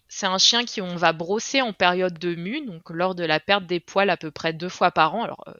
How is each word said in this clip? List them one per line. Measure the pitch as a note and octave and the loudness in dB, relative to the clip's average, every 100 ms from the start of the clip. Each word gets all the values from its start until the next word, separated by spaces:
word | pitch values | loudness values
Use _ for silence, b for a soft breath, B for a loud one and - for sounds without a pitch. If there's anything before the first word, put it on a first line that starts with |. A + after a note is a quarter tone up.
| _ | _
c'est | - G3 | -4 -2
un | F#3+ | 4
chien | - A#3 A#3+ | 4 4 0
qui, | - | -4
on | F3+ F3 | -4 2
va | E3+ | 2
brosser | E3 E3+ G#3+ - C4+ | 2 -2 -2 0 0
en | B3 | 0
période | F#3+ F3+ F3+ F#3 E3 | 2 2 4 0 -2
de | F3 E3+ | -4 -4
mue, | F3 D4 C4+ | -6 -8 -8
donc | E3 - | -14 -10
lors | E3 F#3 F3+ | -2 -2 0
de | |
la | E3 D#3 | 0 0
perte | - G3+ E3+ | 2 0 0
des | F3+ | -6
poils | - G3 G3 | -2 0 2
à | E3+ | 0
peu | D#3+ | -4
près | - D#3+ | -4 -4
deux | D#3+ F3+ | -4 -8
fois | - F3+ | 0 2
par | F3 D#3 G3 | 4 2 2
an. | |
Alors, | A3+ - | -6 -8
euh, | - | -16